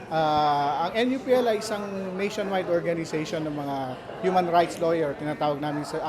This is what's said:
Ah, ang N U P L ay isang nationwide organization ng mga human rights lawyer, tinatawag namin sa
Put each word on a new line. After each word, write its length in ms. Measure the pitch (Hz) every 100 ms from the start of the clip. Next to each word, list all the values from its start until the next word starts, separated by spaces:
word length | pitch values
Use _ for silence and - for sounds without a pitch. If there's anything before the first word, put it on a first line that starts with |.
| -
Ah, 760 | 160 156 151 151 143 143 143 170
ang 200 | 220 247
N 80 | 262
U 20 |
P 120 | 262
L 160 | 254 240
ay 120 | 208
isang 200 | - 208 202 196 190 185
nationwide 520 | 202 - 196 190 175
organization 720 | 170 170 170 160 156 151 165 156
ng 100 | 147
mga 200 | 139 135 131 127 - -
human 280 | 185 185 175
rights 240 | 170 165 -
lawyer, 400 | 170 165 147 -
tinatawag 400 | 147 147 151 143
namin 240 | 151 147
sa 160 | 143 156